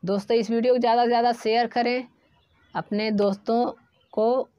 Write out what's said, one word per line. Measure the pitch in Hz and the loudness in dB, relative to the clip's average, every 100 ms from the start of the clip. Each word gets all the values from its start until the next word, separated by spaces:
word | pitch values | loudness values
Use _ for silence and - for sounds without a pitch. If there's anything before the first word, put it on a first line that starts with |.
दोस्तों | 175 196 196 233 | -4 -4 0 -2
इस | 214 | 0
वीडियो | 233 233 | 0 2
को | 254 | 2
ज़्यादा | 240 240 | 2 2
से | 240 | 2
ज़्यादा | 240 240 | 2 2
शेयर | 233 220 226 233 | 0 0 0 0
करें | 247 240 247 247 _ _ _ _ _ _ | 0 -2 -2 -6 _ _ _ _ _ _
अपने | 208 - 208 214 | -10 -6 -4 -2
दोस्तों | 208 202 196 - 226 240 - _ _ _ | 0 0 -2 -2 -2 -2 -6 _ _ _
को | - 220 262 262 | -2 0 0 -4